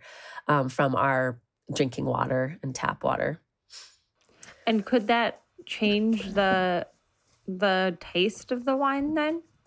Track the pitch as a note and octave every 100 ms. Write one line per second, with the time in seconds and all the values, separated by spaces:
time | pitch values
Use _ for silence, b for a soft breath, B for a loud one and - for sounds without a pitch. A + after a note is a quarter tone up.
0 | B B B B B D3 C3 - C#3 C3
1 | C#3 C3 B2+ B2 _ _ - - C3+ -
2 | C3 B2+ C3 C3 C3 F3 C3+ B2+ - -
3 | C3 C3 C#3 D#3 _ _ _ B B B
4 | B _ _ B B B - A3 G3 B3
5 | G#3 A#3+ A3+ - _ - - - G#3 G#3
6 | A3 A3 G3 F#3+ G3 F#3+ F#3 F3 - _
7 | _ _ _ _ - F#3 G3+ F#3 F#3 E3+
8 | - F3 G3 G#3+ - B3 B3 C4+ C#4 C#4
9 | D4 D#4 D4+ E4 - _